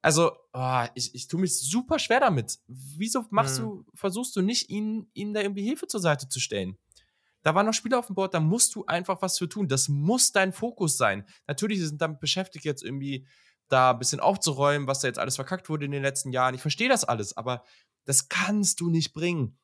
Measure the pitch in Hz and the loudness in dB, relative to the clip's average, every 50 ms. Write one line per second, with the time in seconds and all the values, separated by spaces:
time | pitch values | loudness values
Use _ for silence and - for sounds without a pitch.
0 | - 156 151 160 170 - - - _ _ - 127 127 127 127 127 120 - _ 127 | 4 4 4 6 4 2 2 -2 _ _ -8 -4 -2 0 2 0 0 -2 _ -8
1 | 120 - - 123 - - - 170 190 165 - - 131 139 175 247 254 - 320 285 | -8 -8 -8 -12 -8 -4 -2 0 0 0 0 -2 -2 0 0 -2 0 0 -2 -2
2 | - - 226 262 285 240 170 131 104 - - _ _ - 127 131 135 135 143 156 | 2 2 4 4 4 4 4 2 -2 -4 -8 _ _ -20 -18 -16 -16 -14 -8 -6
3 | 208 226 - 262 226 - 196 208 226 135 131 131 226 220 202 185 - _ _ - | -6 -2 -2 -4 -4 0 0 0 2 2 -2 -2 -4 -6 -8 -10 -16 _ _ -6
4 | - 196 180 220 254 - - 202 185 202 247 233 - _ - 208 214 214 220 220 | -4 -4 -4 -4 -6 -4 -2 0 0 0 0 -2 -4 _ -4 -4 -4 -4 -4 -6
5 | - _ _ - 202 208 208 214 202 202 196 202 202 226 302 - - - - 208 | -8 _ _ -8 -8 -4 -2 -2 -2 -2 -2 -2 -2 -2 -4 -4 -6 -6 -4 0
6 | 175 165 147 135 - - - 127 - - 110 101 92 92 95 _ _ _ _ - | 4 2 2 2 0 -6 -4 -4 -4 -2 -2 -4 -4 -4 -8 _ _ _ _ -20
7 | _ _ _ _ _ _ _ _ _ 156 156 190 208 220 220 - - 226 262 247 | _ _ _ _ _ _ _ _ _ 2 4 4 2 2 0 -2 -2 0 0 0
8 | 233 - 185 196 190 185 - 165 156 160 196 240 - - - 214 - - 165 175 | 0 -2 -4 -2 -2 0 2 2 4 4 4 4 2 2 0 -6 -4 -2 -2 -2
9 | 180 - 190 - 196 180 - - 180 170 - 208 196 143 135 131 - - 143 143 | 0 -2 -2 -2 -2 -2 -2 -2 -4 -4 -2 -2 0 0 2 0 2 0 0 0
10 | 147 175 240 254 - - - 196 190 190 180 - 220 240 233 - 190 156 - - | 2 2 4 4 2 4 4 4 2 2 0 -4 -6 -6 -2 -2 0 0 2 2
11 | 127 104 95 101 98 _ - _ _ - 147 - 202 220 214 190 170 151 151 147 | 2 2 2 0 -6 _ -20 _ _ -6 -4 -2 -2 -2 -2 -2 -2 -4 -2 -2
12 | 165 160 151 135 - 143 - 185 190 - - 147 - 156 139 139 - 113 135 139 | -2 -4 -2 -4 -4 -2 -2 -2 -4 -6 -10 -6 -4 -4 -4 -4 -6 -8 -6 -6
13 | 135 139 139 135 135 _ _ _ _ _ _ _ _ _ 139 131 127 127 127 120 | -6 -6 -6 -8 -10 _ _ _ _ _ _ _ _ _ 6 6 8 6 6 4
14 | 131 - - - - 165 196 190 - 165 139 131 139 143 147 147 139 131 135 135 | 0 -2 -2 2 2 2 2 2 0 -2 0 2 2 2 2 2 0 -2 -2 0
15 | - 127 117 - - 135 131 - 135 - 185 180 - - 156 151 143 139 143 139 | -2 -2 -2 -2 -2 -2 -2 -4 -4 -6 -6 -8 -4 -6 -4 -4 -4 -4 -4 -2
16 | 135 139 135 - - 131 127 127 127 131 131 127 - 151 - - 233 254 262 220 | -2 -2 -2 -2 -6 -2 0 2 2 2 0 0 -4 -4 -2 0 2 2 2 2
17 | - - 120 107 104 - - - 113 127 123 123 _ _ _ _ _ _ _ _ | 2 0 -2 -2 -4 -8 -8 -6 -4 -4 -6 -6 _ _ _ _ _ _ _ _
18 | _ - 139 - - _ - 180 190 185 208 208 202 - - - 175 170 165 165 | _ 0 0 0 0 _ -4 -2 0 0 0 0 0 0 0 0 0 2 2 2
19 | 151 - _ 156 165 175 175 160 131 104 - _ | 0 0 _ -4 -2 -2 0 0 -2 -4 -4 _